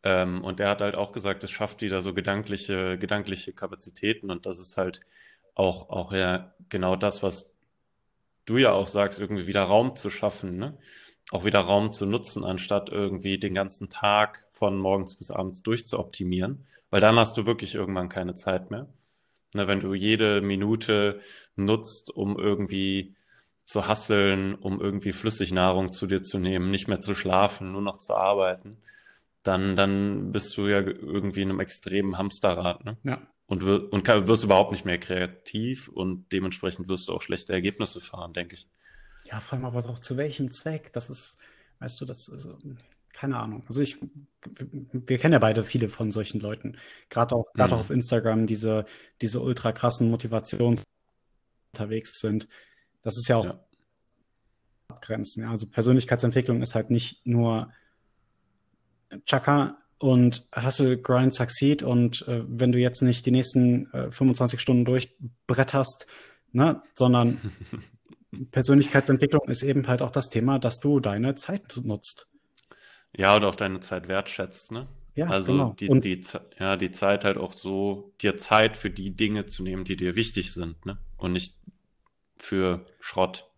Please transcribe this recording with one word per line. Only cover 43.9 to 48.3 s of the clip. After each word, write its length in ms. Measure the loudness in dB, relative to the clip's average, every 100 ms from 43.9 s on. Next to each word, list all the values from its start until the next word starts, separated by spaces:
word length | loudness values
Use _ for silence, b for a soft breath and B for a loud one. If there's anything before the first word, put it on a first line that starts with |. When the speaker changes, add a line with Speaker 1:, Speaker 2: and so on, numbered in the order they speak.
| -4 -16 -18 -20 _ -20 -16 -14 -14 -10
Speaker 2:
wir 260 | -10 -2 2
kennen 160 | 6
ja 60 | 6
beide 240 | 6 2
viele 240 | 0 -2 -2
von 240 | -2 -4
solchen 300 | -4 -4 -6
Leuten. 360 | -6 -8 -10 -14 B B B
Gerade 260 | 0 2 0
auch, 180 | -2
gerade 200 | 2 2
Speaker 1:
Mhm. 60 | 2
Speaker 2:
auch 60 | 0
auf 40 |
Instagram, 580 | -2 2 2 2